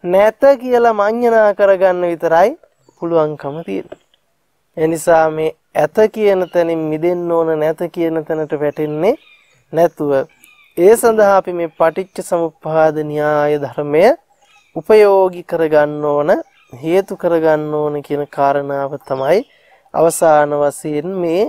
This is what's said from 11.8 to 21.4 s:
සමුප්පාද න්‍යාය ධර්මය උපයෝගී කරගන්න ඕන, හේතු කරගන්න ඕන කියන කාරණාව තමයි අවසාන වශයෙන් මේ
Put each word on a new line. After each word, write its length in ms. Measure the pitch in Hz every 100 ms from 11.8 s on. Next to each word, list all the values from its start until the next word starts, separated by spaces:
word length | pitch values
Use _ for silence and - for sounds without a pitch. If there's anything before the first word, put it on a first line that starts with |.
| 165 165 190 -
සමුප්පාද 760 | 180 175 165 _ 156 160 156 151
න්‍යාය 520 | 151 147 151 151 147 151
ධර්මය 480 | 139 127 147 151 208 330 _ _ _ _ _ 165
උපයෝගී 680 | - 214 208 196 185 175
කරගන්න 580 | 170 170 160 151 147 151
ඕන, 260 | 147 147 147 254 - _ _
හේතු 440 | 123 156 180 196 190
කරගන්න 540 | 175 170 160 156 151
ඕන 200 | 151 151 147
කියන 220 | 143 143 147
කාරණාව 680 | - 139 143 143 139 139 143
තමයි 380 | - 135 135 185 277 _ _ _ _
අවසාන 580 | - 165 - 165 151 147
වශයෙන් 560 | 147 147 - 156 147 165 190
මේ 280 | 170 170